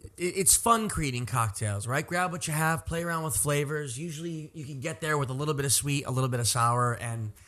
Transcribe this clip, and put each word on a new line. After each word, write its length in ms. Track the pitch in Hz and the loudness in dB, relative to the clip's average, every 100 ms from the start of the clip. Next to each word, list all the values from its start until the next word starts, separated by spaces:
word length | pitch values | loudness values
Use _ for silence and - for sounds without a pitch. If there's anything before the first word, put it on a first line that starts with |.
| - - | -20 -4
it's 380 | 175 185 190 - | -4 0 4 4
fun 340 | 240 226 214 | 6 4 4
creating 360 | - 151 123 120 | 0 0 0 -2
cocktails, 640 | 120 110 98 107 101 107 | 0 0 0 -2 -2 -2
right? 180 | 135 - | -2 -2
Grab 260 | 175 180 | -2 -2
what 160 | 170 - | -2 -4
you 60 | |
have, 320 | 151 160 165 - | 0 2 0 -2
play 180 | 165 | -4
around 200 | 170 165 | -2 -2
with 120 | 160 123 | 0 0
flavors. 640 | 143 143 143 151 143 120 | 2 2 0 -2 -6 -6
Usually 540 | 170 151 170 160 151 | -8 -6 -6 -8 -8
you 120 | 165 139 | -10 -10
can 140 | 139 | -8
get 220 | 156 160 | -8 -4
there 160 | 160 151 | 0 0
with 120 | 131 | 0
a 40 | |
little 200 | 131 151 | -2 0
bit 120 | 143 135 | 0 2
of 60 | |
sweet, 340 | - 139 143 - | 2 2 0 0
a 60 | |
little 180 | 131 131 | 0 0
bit 100 | 123 | 2
of 80 | 117 | 0
sour, 460 | 123 117 120 123 | 4 4 4 2
and, 380 | 120 117 117 107 - | 0 -4 -4 -6 -10